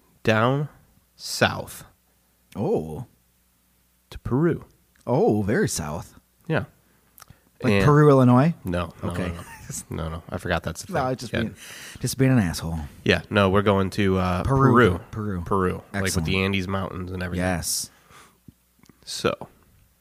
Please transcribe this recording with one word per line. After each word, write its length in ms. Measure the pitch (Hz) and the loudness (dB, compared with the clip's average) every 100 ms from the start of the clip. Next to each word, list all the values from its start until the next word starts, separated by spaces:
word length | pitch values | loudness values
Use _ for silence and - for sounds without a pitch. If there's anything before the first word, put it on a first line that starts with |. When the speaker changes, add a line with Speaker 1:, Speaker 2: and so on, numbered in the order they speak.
| _ _ | _ _
Speaker 1:
down 460 | - 110 117 139 151 - _ _ _ _ | 0 2 2 0 -4 -10 _ _ _ _
south. 680 | - - - - - - - _ _ _ _ _ _ 92 | -12 -2 -2 -2 -10 -16 -20 _ _ _ _ _ _ -6
Speaker 2:
Oh. 520 | 123 233 80 76 - _ _ _ _ _ _ _ _ _ _ | -2 -2 -4 -10 -14 _ _ _ _ _ _ _ _ _ _
Speaker 1:
To 80 | - | -14
Peru. 460 | - 123 170 - - _ _ _ - | -4 0 0 -2 -8 _ _ _ -4
Speaker 2:
Oh, 340 | 123 220 110 | 0 2 0
very 260 | 101 151 180 | 0 0 -2
south. 460 | - 76 80 - - _ _ - | -4 -8 -10 -12 -20 _ _ -6
Speaker 1:
Yeah. 180 | 160 - _ _ _ _ - - _ _ _ | -4 -4 _ _ _ _ -20 -20 _ _ _
Speaker 2:
Like 100 | - | 0
Speaker 1:
And 100 | 101 98 | 4 6
Speaker 2:
Peru, 240 | 147 151 | 6 8
Illinois? 440 | 135 123 123 151 165 | 8 8 6 4 0
Speaker 1:
No, 300 | - 87 85 - | -4 -4 -4 -8
no, 80 | 87 | -8
Speaker 2:
Okay. 180 | 87 90 | -6 -6
Speaker 1:
no, 40 | 85 | -8
no. 80 | - - - - - | -14 -18 -14 -14 -10
No, 200 | 92 80 | -8 -8
no. 140 | 82 - | -10 -10
I 80 | 90 | -8
forgot 240 | - 85 | -2 -2
that's 220 | 80 85 - | -2 -10 -8
a 40 | |
Speaker 2:
<laughs> 20 | |
No, 100 | 175 131 | -4 -4
Speaker 1:
thing. 60 | |
Speaker 2:
it's 80 | 131 | -6
just 120 | 120 | -6
Speaker 1:
Yeah. 60 | 127 | -6
Speaker 2:
being, 160 | 110 98 - - - - | -6 -8 -18 -20 -20 -8
just 180 | 123 - | -8 0
being 120 | 131 | 2
an 60 | 131 | 4
asshole. 420 | 92 73 82 82 76 - | 2 -2 -6 -8 -8 -4
Speaker 1:
Yeah, 200 | - 85 - | 0 0 2
no, 180 | 104 98 | 2 4
we're 140 | 98 | 4
going 260 | 104 98 95 | 4 2 2
to, 260 | - 101 92 | 0 2 2
uh, 240 | 90 90 | 0 0
Speaker 2:
Peru. 280 | - 135 135 | 0 2 6
Speaker 1:
Peru. 280 | 117 113 95 - | 6 4 2 -6
Speaker 2:
Peru. 320 | - 104 92 | -10 -6 -6
Speaker 1:
Peru. 300 | 85 101 92 87 - | -2 0 0 -2 -6
Like 100 | 98 | -6
with 0 | 95 | -2
Speaker 2:
Excellent. 160 | 90 80 | -2 -2
Speaker 1:
the 160 | 95 | 0
Andes 240 | 95 98 92 | 0 -2 -2
Mountains 440 | 98 92 87 90 | -4 -6 -8 -10
and 120 | 92 | -8
everything. 200 | 90 87 | -6 -2
Speaker 2:
Yes. 460 | 90 90 82 - - _ _ - - _ - _ _ _ _ _ | -2 -2 -4 -6 -8 _ _ -20 -20 _ -20 _ _ _ _ _
Speaker 1:
So, 300 | - - - - - _ _ _ _ _ | -14 -4 -4 -4 -10 _ _ _ _ _